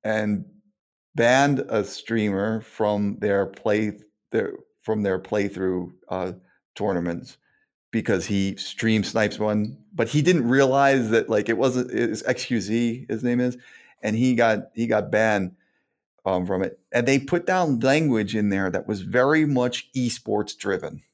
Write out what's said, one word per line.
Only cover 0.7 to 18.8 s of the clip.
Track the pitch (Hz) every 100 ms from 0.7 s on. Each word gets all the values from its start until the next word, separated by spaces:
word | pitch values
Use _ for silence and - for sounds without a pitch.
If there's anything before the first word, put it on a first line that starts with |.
| _ _ _ _ -
banned | 117 131 143 131
a | - 113
streamer | 101 - - 113 107 98 104 110
from | 110 - 107 104 101 101
their | 104 98 95
play, | - 110 107 107 95 - _ _
their, | 113 95 - - _
from | - 110
their | 101 92
playthrough, | 92 107 101 95 95 90 90 - -
uh, | 92 92 90 _ _ _ -
tournaments | 101 90 85 85 - - _ _ _ _ _
because | 110 - 98 -
he | 101 95
stream | 90 - - 113 110
snipes | 98 113 104 -
one, | 107 107 107 135 _
but | - 117
he | 151
didn't | 151 180 120
realize | 131 135 139 139 135 110
that, | 113 -
like, | 107 104
it | 110
wasn't, | 131 127 -
it's | 110 117 107
X | - 127
Q | - 120
Z, | 98 113 120 123 -
his | 113
name | 123 120
is, | 123 123 - - - _
and | 107
he | 110 127 120
got, | 117 107 -
he | - 113
got | 107 95
banned, | 107 110 104 90 - _ _ _ _ _ _
um, | 95 92 92
from | 95
it. | 92 - _
And | 120 120
they | 127
put | 135 175
down | 175 185 165 123
language | 135 147 160 113 101 110
in | 104
there | 98 95
that | 92